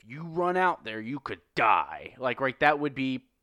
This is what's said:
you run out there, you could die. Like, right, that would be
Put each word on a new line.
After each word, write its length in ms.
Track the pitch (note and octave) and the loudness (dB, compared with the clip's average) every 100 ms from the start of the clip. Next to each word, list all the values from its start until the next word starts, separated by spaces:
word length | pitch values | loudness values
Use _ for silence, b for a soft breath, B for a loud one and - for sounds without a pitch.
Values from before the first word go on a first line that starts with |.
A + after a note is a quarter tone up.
| G#2+ | -18
you 180 | C#3+ | -14
run 320 | E3 D#3+ F3 F#3 | -8 -2 0 2
out 260 | F#3 - A2+ | 2 0 -6
there, 160 | A2 | -8
you 180 | A2 C#3 | -8 -8
could 220 | - G2 _ - | -8 -10 _ 0
die. 580 | A2+ F2+ C#2+ D2+ - - | 4 4 2 -6 -14 -6
Like, 220 | B2+ A#2+ | -4 -2
right, 180 | C3+ B2+ | -2 2
that 200 | D3 D3 | 2 4
would 140 | D3 C3+ | 0 -2
be 300 | C3 C3 - _ | -2 -4 -8 _